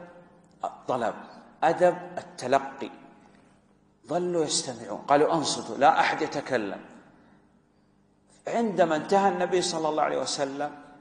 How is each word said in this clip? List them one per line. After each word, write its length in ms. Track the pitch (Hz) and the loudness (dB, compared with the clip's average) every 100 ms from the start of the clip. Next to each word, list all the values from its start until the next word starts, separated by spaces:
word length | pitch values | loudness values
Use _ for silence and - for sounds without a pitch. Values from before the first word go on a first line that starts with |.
| - - - - _ - | -16 -20 -20 -20 _ -12
الطلب، 500 | - - - 127 113 95 - - - - | -10 -10 -4 -2 -2 -4 -12 -20 -20 -2
أدب 340 | 156 165 180 170 - - | 0 4 4 4 -6 -12
التلقي، 720 | - - 123 135 - - - - - - - _ _ _ _ _ _ _ - | -12 -10 0 0 0 -10 -12 -14 -20 -20 -20 _ _ _ _ _ _ _ -6
ظلوا 380 | 165 180 175 | -4 -2 0
يستمعون، 540 | 147 - - 113 104 104 | 0 -2 -4 -10 -10 -8
قالوا: 360 | - 147 151 | 2 4 6
"أنصتوا، 420 | 165 127 - 113 113 | 2 0 -4 -6 2
لا 240 | 143 175 | 4 6
أحد 220 | 160 156 | 2 0
يتكلم". 580 | 151 147 - 123 101 92 - - - _ _ _ _ _ _ _ _ _ _ _ _ _ - | -4 -6 -4 -4 -4 -8 -14 -20 -20 _ _ _ _ _ _ _ _ _ _ _ _ _ -6
عندما 480 | 226 233 175 165 156 | -2 0 2 2 2
انتهى 320 | - 196 196 | 2 4 4
النبي 340 | 180 180 180 | 2 0 0
صلى 260 | 175 165 156 | 0 -2 -2
الله 140 | 151 | 0
عليه 160 | 147 147 | 0 0
وسلم 520 | 127 - 139 139 147 - - - | -4 -4 -4 -4 -8 -8 -20 -20